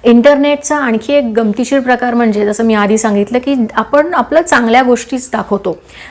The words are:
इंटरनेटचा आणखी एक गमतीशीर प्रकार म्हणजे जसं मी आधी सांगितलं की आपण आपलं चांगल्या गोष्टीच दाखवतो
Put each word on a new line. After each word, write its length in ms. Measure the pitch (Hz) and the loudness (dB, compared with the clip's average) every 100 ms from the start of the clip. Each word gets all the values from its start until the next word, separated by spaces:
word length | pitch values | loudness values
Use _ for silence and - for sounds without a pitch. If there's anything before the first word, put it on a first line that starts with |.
इंटरनेटचा 720 | 240 233 254 285 285 285 285 302 | 4 4 4 2 2 0 -2 -4
आणखी 360 | 269 220 220 | -2 -4 0
एक 200 | 285 240 220 | 0 0 -2
गमतीशीर 420 | 220 208 240 277 | -2 -2 0 0
प्रकार 340 | 247 240 247 | 0 -2 0
म्हणजे 320 | 240 226 208 208 | 0 0 0 -2
जसं 180 | 208 | 0
मी 100 | 226 | 0
आधी 240 | 214 208 220 | 0 2 0
सांगितलं 400 | 220 202 202 247 | 0 -2 0 -2
की 280 | 254 269 220 - | -2 -2 -2 -2
आपण 380 | 226 285 320 | 0 0 0
आपलं 280 | 330 240 311 | -2 0 0
चांगल्या 400 | 339 254 226 233 | 2 0 2 2
गोष्टीच 480 | 254 233 - 254 - | 2 0 -2 -8 -6
दाखवतो 440 | 214 208 202 - - _ - - | -6 -4 -4 -4 -8 _ -20 -20